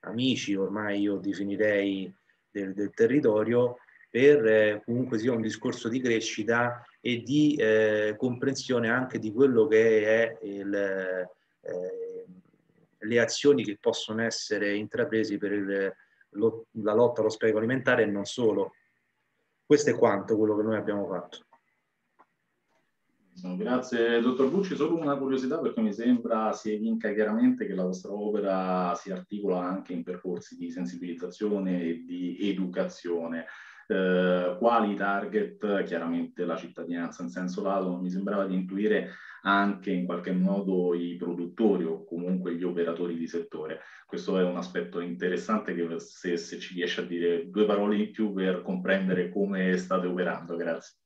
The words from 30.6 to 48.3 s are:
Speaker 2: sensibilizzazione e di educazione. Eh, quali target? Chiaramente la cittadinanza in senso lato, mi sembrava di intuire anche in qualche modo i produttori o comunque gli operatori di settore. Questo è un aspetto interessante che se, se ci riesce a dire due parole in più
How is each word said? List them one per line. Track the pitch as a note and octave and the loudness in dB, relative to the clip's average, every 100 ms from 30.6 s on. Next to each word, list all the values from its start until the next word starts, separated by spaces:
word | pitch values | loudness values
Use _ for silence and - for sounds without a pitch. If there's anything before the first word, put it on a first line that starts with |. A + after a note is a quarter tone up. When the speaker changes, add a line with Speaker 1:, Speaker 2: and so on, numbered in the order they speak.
| F2 | -10
Speaker 2:
sensibilizzazione | E2+ - F2 F2+ E2+ F2+ - G#2+ G2+ F#2+ F2+ | -6 -6 -6 -10 -8 -10 -4 -2 0 0 0
e | E2+ E2+ | -2 -4
di | - F2+ F2+ F2 | -8 -6 -6 -2
educazione. | G2+ F#2 F2+ - F#2 - F2 E2+ E2 E2 E2 - - - - | -2 -2 -2 -2 -4 -4 -4 -4 -2 -6 -10 -16 -18 -20 -4
Eh, | F#2+ F#2 F2+ F#2 F2+ F2+ F2+ | 0 4 4 4 4 2 2
quali | A#2+ A#2 G#2 G2 | 2 4 2 0
target? | G2 G2 - G#2 G2 - G#2 G2 | 0 -2 0 -2 -2 -4 0 0
Chiaramente | F#2 - - B2+ - - | 0 -2 -2 -2 -4 -4
la | - A2 | -4 -4
cittadinanza | - - E2 F2 E2+ - | -8 -12 -6 -4 -6 -8
in | F2 | -10
senso | F#2+ F#2 F#2 | -6 -4 -2
lato, | F#2+ G2 F#2 F2+ | -2 0 0 -2
mi | F#2 | -4
sembrava | F#2+ G2 G2+ | -2 -2 -2
di | F#2+ | 0
intuire | F#2 F#2 F#2+ G#2+ G#2 F2+ - - - | -2 -2 0 2 2 0 -12 -18 -8
anche | F#2+ G2 G2+ F#2+ - | 2 2 2 0 -2
in | F2+ | -2
qualche | F2 F2 F#2+ | -2 -4 -2
modo | F#2 F#2 G2 F#2+ F#2 F2+ | 2 2 2 0 2 2
i | F2 F2 F2 | 0 -2 -6
produttori | F2 E2+ F2 - A2 F#2+ | -6 -4 -6 2 2 4
o | E2 D#2+ | 0 -4
comunque | - E2+ F2 F#2+ F2+ E2+ | -6 -8 -2 -2 -2 -4
gli | |
operatori | F2+ F2 E2 E2 F2 E2 | -4 -2 -2 -2 -4 -4
di | E2 | -6
settore. | E2+ E2 D#2+ D2+ D#2+ - - | -6 -8 -10 -10 -10 -14 -20
Questo | _ F#2+ - F#2+ | _ -10 -2 2
è | |
un | F2+ F2 | 2 0
aspetto | - F2+ F2+ F2 | -6 -6 -6 -6
interessante | F2 F2+ F2+ F2 - G#2+ - | -6 -4 -2 -2 0 -2 -2
che | F2 E2 E2 | -4 -4 -6
se, | - - F2+ E2+ | -10 -10 -4 -4
se | - F2 | -4 -12
ci | - | -10
riesce | F2+ F2 - | -4 -4 -4
a | |
dire | E2+ F2 F2 E2+ E2+ | -4 -2 0 0 -2
due | F#2+ G#2 | 2 2
parole | G2+ G#2 G#2 | 4 2 0
in | G#2+ | 0
più | - G#2+ | -2 -2